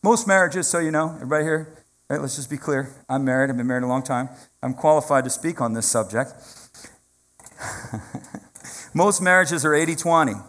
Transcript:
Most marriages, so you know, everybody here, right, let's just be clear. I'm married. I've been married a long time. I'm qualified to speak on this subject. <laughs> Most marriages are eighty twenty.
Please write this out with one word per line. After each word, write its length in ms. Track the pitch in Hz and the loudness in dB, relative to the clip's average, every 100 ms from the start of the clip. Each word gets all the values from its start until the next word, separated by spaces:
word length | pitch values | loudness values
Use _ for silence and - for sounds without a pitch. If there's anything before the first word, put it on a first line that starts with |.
Most 240 | 202 226 208 | 4 2 4
marriages, 400 | 190 180 180 170 | 4 4 0 -2
so 120 | 170 | 0
you 120 | 160 | 0
know, 200 | 156 160 160 | 0 -2 -6
everybody 280 | 127 151 | -2 0
here, 240 | 156 156 156 - _ _ _ | 0 -2 -4 -20 _ _ _
right, 120 | 147 | -4
let's 140 | 139 143 | -4 -8
just 140 | 131 | -8
be 80 | 143 | -8
clear. 320 | - 135 135 - - | -2 -2 -4 -12 -6
I'm 160 | 135 135 | -2 0
married. 240 | 131 135 | 2 0
I've 80 | 123 | 0
been 100 | 123 | -2
married 160 | 127 | -2
a 40 | 123 | -2
long 160 | 127 | -2
time. 260 | 131 123 131 - - _ | -2 -4 -4 -12 -20 _
I'm 100 | 127 | -8
qualified 520 | 131 156 156 143 139 127 | 0 4 4 4 0 2
to 40 | |
speak 300 | - 160 165 | -4 -4 -4
on 140 | 120 | -4
this 120 | 113 110 | -2 0
subject. 460 | 117 101 110 143 - - - - - - - _ _ _ _ - - | 0 0 -4 -4 -10 -20 -20 -20 -20 -20 -20 _ _ _ _ -20 -14
<laughs> 1300 | - - - 107 - - - - - - - - - | -12 -12 -12 -14 -12 -16 -14 -18 -18 -20 -16 -16 -8
Most 280 | - 208 202 | 2 2 4
marriages 440 | 185 185 175 165 151 | 4 4 4 0 2
are 80 | |
eighty 220 | 151 165 160 | 2 2 -2
twenty. 400 | 170 165 143 101 | 2 4 2 -2